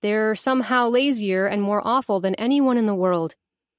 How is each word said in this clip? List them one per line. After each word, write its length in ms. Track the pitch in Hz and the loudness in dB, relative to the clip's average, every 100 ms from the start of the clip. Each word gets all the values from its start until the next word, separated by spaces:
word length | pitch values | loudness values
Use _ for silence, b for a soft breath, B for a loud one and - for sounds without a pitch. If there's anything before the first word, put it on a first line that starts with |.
They're 320 | 208 214 220 | -2 0 0
somehow 540 | 214 - 262 247 254 240 | -2 0 -2 0 0 2
lazier 580 | 247 277 247 208 185 196 | 2 2 0 0 0 0
and 160 | 208 | 0
more 180 | 202 208 | 0 -2
awful 360 | - 247 262 202 | 0 -2 0 -2
than 140 | 185 | -2
anyone 420 | 190 233 285 269 240 | -2 0 2 2 2
in 100 | 220 | 0
the 80 | |
world. 400 | 196 185 175 160 - _ _ _ | 0 0 0 -2 -8 _ _ _